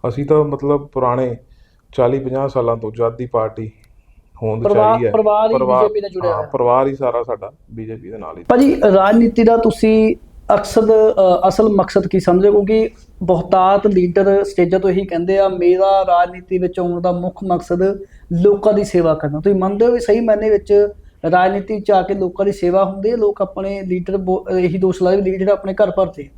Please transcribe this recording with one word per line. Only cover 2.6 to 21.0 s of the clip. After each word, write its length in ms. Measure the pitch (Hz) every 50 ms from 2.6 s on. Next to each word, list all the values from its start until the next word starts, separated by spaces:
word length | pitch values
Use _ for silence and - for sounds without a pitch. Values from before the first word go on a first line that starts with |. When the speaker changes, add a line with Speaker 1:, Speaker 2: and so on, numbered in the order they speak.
| 120 117 117
Speaker 1:
ਤੋਂ 140 | 113 110 107
ਜਦ 240 | 110 117 117 117 117
ਦੀ 100 | 120 127
ਪਾਰਟੀ 460 | 123 - 117 110 110 - - 113 104 _ _ _ _ _ _ _ _ _ _ _ _ _ - 117
ਹੋਂਦ 180 | 110 107 113
ਚ 20 | 117
Speaker 2:
ਪਰਿਵਾਰ, 360 | 202 202 214 214 214 226 226
Speaker 1:
ਆਈ 60 | 233
ਹੈ। 60 | 220
Speaker 2:
ਪਰਿਵਾਰ 380 | 208 220 220 214 208 208 220 220
ਹੀ 40 | 226
Speaker 1:
ਪਰਿਵਾਰ, 300 | 262 262 254 254 - 427
Speaker 2:
ਬੀਜੇਪੀ 180 | 415 427 415
ਨਾਲ 80 | - 392
ਜੁੜਿਆ 220 | - - 180 175
Speaker 1:
ਹਾਂ, 60 | -
Speaker 2:
ਹੋਇਆ। 120 | 104 104 -
Speaker 1:
ਪਰਿਵਾਰ 380 | - 131 123 120 120 127 135
ਹੀ 80 | 139 135
ਸਾਰਾ 280 | 135 139 123 117 120 117
ਸਾਡਾ 280 | 123 117 101 95 87 _ _ _ _
ਬੀਜੇਪੀ 380 | 117 113 110 110 113 113 - 92
ਦੇ 80 | 110
ਨਾਲ 200 | 110 - 80 -
ਹੀ। 60 | 87 85 -
Speaker 2:
ਭਾਜੀ, 260 | 240 247 277 269 - - - 208 190
ਰਾਜਨੀਤੀ 500 | 190 190 202 214 233 233 226 - - 226
ਦਾ 140 | 220 233
ਤੁਸੀਂ 580 | 226 233 226 220 - - 220 220 220 220 220 220 - - - _ - - - 208
ਅਕਸਦ, 360 | 202 202 - - - 233 214
ਅ, 580 | 220 220 220 220 - - 190 185 180 - -
ਅਸਲ 220 | 190 185 - 220 220
ਮਕਸਦ 380 | 208 196 175 - - 196 185
ਕੀ 120 | 175 - 185
ਸਮਝਦੇ 280 | 180 185 175 185 190
ਹੋ? 60 | 208 202
ਕਿਉਂਕਿ 360 | 208 202 190 220 220 220 226 - - - _ - - 190
ਬਹੁਤਾਤ 640 | 170 185 165 - - - 185 185 190 196 202 196
ਲੀਡਰ 560 | 208 196 185 180 175 170 202 190 196 196 196 196
ਸਟੇਜਾਂ 360 | 196 - - 175 170 180 190
ਤੋਂ 100 | 190 196
ਇਹੀ 160 | 175 190 196
ਕਹਿੰਦੇ 320 | 190 170 165 175 185 190
ਆ, 120 | 196 196 196
"ਮੇਰਾ 520 | 185 180 175 175 180 185 190 196 196 196
ਰਾਜਨੀਤੀ 560 | 190 185 175 175 175 180 180 185 180 _ 190
ਵਿੱਚ 220 | 185 180 180 180 190
ਆਉਣ 220 | 180 175 175 175
ਦਾ 100 | 170 180
ਮੁੱਖ 320 | 180 175 175 185 180 - 202
ਮਕਸਦ 560 | 185 175 170 - - 175 175 190 196 202 196 - _ - - - - 175 170
ਲੋਕਾਂ 320 | 180 208 202 202 196 220 208
ਦੀ 100 | 202 202
ਸੇਵਾ 300 | - - 175 170 160 156
ਕਰਨਾ।" 260 | 156 151 147 143 151
ਤੁਸੀਂ 200 | 151 196 202 190
ਮੰਨਦੇ 260 | 185 196 202 208 226
ਹੋ 60 | 247
ਵੀ 80 | 240 240
ਸਹੀ 200 | 233 - 208 233
ਮਾਇਨੇ 300 | 233 226 214 208 220 214
ਵਿੱਚ 380 | 208 202 208 - 208 202 208 202 202 -